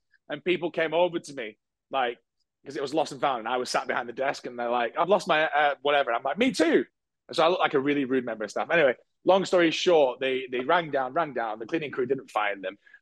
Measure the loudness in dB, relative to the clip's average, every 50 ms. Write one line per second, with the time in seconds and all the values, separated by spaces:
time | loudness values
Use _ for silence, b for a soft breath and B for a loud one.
0 | _ _ _ _ _ -12 -12 -6 -2 -2 -2 -2 -2 -4 -2 -2 -2 0 2 2
1 | 2 2 0 -4 -10 -10 -12 -12 -12 -12 -14 _ _ _ _ _ _ _ -2 -2
2 | -2 -2 -2 -6 _ _ _ _ _ _ _ _ -16 -12 -8 -6 -6 -2 -2 -2
3 | -2 -2 -2 -2 -2 -2 0 -2 -4 -2 -2 -2 -2 -2 -2 -2 -2 -2 -4 -4
4 | -4 -6 -6 -4 -2 -2 -4 -4 -8 -10 -8 -6 -4 -2 0 0 0 0 0 -2
5 | 2 2 2 2 2 2 2 2 2 2 2 2 2 2 2 0 0 2 2 2
6 | 2 2 -2 -2 -2 -4 -2 0 0 0 2 2 2 4 4 2 2 0 _ _
7 | _ _ _ _ _ -6 0 2 2 2 4 2 2 2 2 2 2 2 0 0
8 | 0 0 0 0 0 -2 -4 -6 -6 -6 -4 -4 -2 2 4 4 4 4 4 0
9 | _ _ _ _ 2 4 4 4 4 4 4 4 4 4 2 2 2 4 6 6
10 | 6 4 2 -2 -4 -2 -2 -4 -4 -4 -6 -4 0 2 2 2 0 0 -2 -4
11 | -4 -2 -2 -2 -2 -2 -4 -4 -4 -4 -6 -8 -6 -6 -4 -4 -4 -6 -6 -4
12 | -2 -2 -4 -4 -6 -4 -4 -2 -2 -2 -2 -4 -8 -10 -10 b b b b b